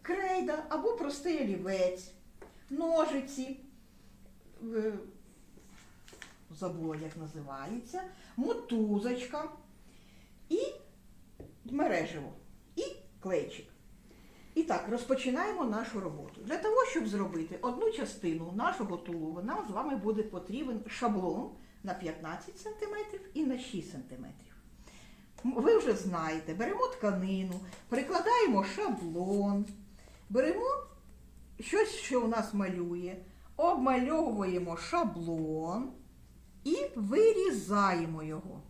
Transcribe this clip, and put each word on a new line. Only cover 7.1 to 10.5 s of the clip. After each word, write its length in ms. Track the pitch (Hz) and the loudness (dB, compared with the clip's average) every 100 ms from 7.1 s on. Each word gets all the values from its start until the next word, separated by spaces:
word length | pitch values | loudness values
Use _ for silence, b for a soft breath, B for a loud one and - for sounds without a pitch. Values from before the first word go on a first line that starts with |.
| 165 | -10
називається, 840 | 151 156 143 135 143 240 - 359 370 B B - | -10 -10 -10 -10 -8 -8 -8 -8 -8 B B -2
мотузочка 1120 | 285 453 - 226 214 202 233 247 - 294 311 - - - B B B B B B | 0 0 0 2 4 4 2 -2 -4 -6 -6 -10 -20 -20 B B B B B B
і 100 | - | -2